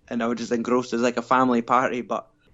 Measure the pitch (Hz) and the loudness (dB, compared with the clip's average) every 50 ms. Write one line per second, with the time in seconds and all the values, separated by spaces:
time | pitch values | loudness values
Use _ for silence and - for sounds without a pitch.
0 | _ - 123 120 117 117 120 113 117 107 120 117 113 113 123 123 120 - 113 117 | _ -8 -4 -4 -2 -2 -2 -4 -4 -4 -4 -4 0 0 0 0 0 -2 -2 0
1 | 120 123 120 120 117 - - 127 131 127 123 117 117 - 127 123 131 - - 123 | 0 0 0 -2 -2 0 2 4 4 4 2 2 2 2 2 2 2 0 -2 -4
2 | - - 117 110 - _ _ _ _ _ | -6 -6 -6 -6 -6 _ _ _ _ _